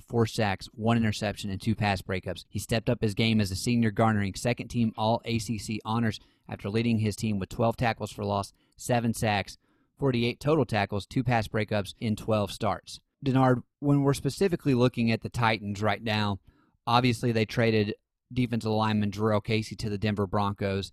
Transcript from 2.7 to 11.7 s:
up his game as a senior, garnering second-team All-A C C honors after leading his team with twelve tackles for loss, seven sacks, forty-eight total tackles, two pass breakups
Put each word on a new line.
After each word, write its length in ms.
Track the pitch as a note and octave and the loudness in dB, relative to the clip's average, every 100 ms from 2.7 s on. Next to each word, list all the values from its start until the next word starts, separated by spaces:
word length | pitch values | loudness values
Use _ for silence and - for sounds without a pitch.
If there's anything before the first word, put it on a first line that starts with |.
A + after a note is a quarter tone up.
| A2+ A#2 | -2 -2
up 140 | A#2+ | -2
his 100 | A2+ | -2
game 280 | G2 A2+ A2 | 0 2 2
as 100 | G2 | 0
a 60 | F#2+ | -2
senior, 340 | B2 A#2+ A2+ | 0 2 2
garnering 460 | G2+ A2+ G#2+ G2 - | 2 2 2 -2 -2
second-team 560 | A#2+ A#2+ A#2 A#2 A2+ G#2+ | -4 -4 -4 -2 -2 0
All-A 440 | A2 A#2 - A#2 | 0 0 -2 -4
C 180 | - A2 | -2 -6
C 220 | - G#2+ | -6 -6
honors 360 | A2 A2+ A#2 - - _ - | -2 0 0 -4 -12 _ -14
after 220 | A2+ G2+ | -10 -4
leading 300 | A2 A#2 A2+ | 0 2 2
his 160 | G#2+ G2 | 0 -2
team 240 | A2 G2+ | -2 -2
with 80 | F#2 | -4
twelve 280 | - A#2 A2+ | 0 0 0
tackles 360 | A#2+ A2 G#2+ | -2 -2 -6
for 120 | - | -6
loss, 280 | G2+ G2+ G2+ - _ - | -4 -4 -4 -12 _ -12
seven 380 | - B2 A#2 | -2 0 0
sacks, 440 | A2 A2+ G#2 - - _ _ _ _ | 0 0 0 -2 -12 _ _ _ _
forty-eight 400 | C3+ A#2+ A#2 - | 0 2 0 -2
total 260 | C#3+ D#3+ | 0 0
tackles, 420 | A#2+ A2 G2+ G#2 - | 2 0 0 -2 -4
two 180 | - | -2
pass 240 | B2 A#2+ G#2+ | 0 0 0
breakups 460 | A2 G#2+ | -4 -2